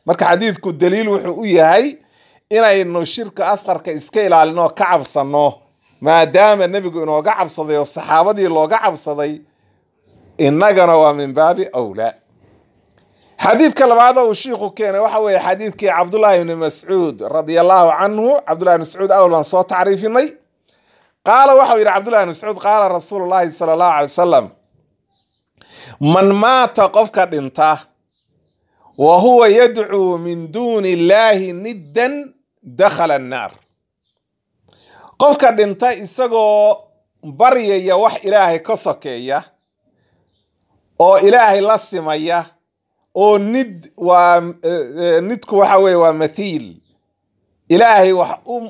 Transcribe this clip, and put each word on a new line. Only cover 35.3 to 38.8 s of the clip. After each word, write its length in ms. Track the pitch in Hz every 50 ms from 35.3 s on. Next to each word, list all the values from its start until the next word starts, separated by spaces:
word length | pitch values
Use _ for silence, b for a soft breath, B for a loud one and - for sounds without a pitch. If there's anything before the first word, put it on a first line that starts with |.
| 285 285 277 233
dhinta 360 | 226 208 208 202 190 196 247 254 233
isagoo 800 | 185 208 - - 254 254 240 226 226 214 214 208 208 208 214 - - _ _ _ _ _ _ _ _ -
baryaya 720 | 151 135 156 233 254 269 247 220 202 196 185 160 185 180
wax 180 | 190 220 220 - -
Ilaahay 360 | - 190 208 202 190 170 165 160
ka 180 | 160 - 220
sokeeya, 640 | -